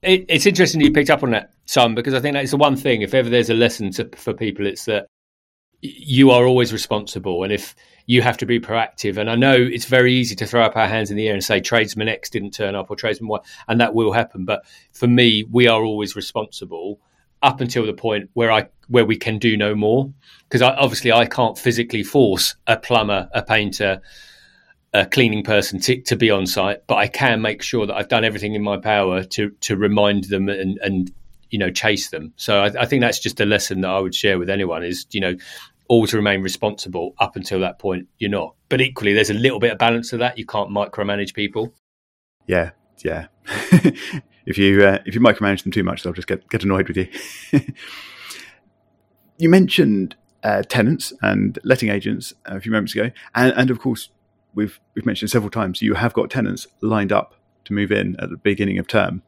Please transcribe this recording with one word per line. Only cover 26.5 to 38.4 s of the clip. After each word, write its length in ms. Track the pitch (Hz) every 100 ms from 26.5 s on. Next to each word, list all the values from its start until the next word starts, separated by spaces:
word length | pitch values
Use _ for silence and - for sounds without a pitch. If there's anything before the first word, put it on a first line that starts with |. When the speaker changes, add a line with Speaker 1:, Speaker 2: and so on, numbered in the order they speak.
| - 95 101 -
Speaker 1:
but 80 |
I 140 | 107 104
can 340 | - 135 110
make 200 | 110 107
sure 220 | - 120
that 120 | 104 98
I've 120 | 104
done 160 | 120
everything 300 | 113 107 104
in 80 | 107
my 140 | 104 101
power 480 | 107 104 95 92
to, 260 | 92 - 104 -
to 140 | - 101
remind 480 | 104 104 104 101
them 240 | 95 98 98
and, 300 | 98 95 95
and, 340 | 101 95 90 - - - _
you 80 | 107
know, 120 | 92
chase 400 | 90 110 101 -
them. 220 | 95 80 _
So 260 | - 101
I, 200 | 101 110
I 40 | 123
think 140 | 139
that's 180 | 117 -
just 220 | 104 -
a 40 |
lesson 360 | 104 104 - 98
that 100 | 92
I 80 | 95
would 160 | 95
share 240 | - 104 90
with 100 | 87
anyone 360 | 98 92 82
is, 220 | 87 87 -
you 100 | 104
know, 140 | 92 90 - - - _ _
always 260 | 117 107
remain 280 | 110 104 98
responsible 720 | 95 - 107 104 95 90 90 -
up 160 | 101
until 240 | - - 95
that 200 | 92 -
point 260 | 101 90 92 _
you're 120 | 101
not. 240 | 98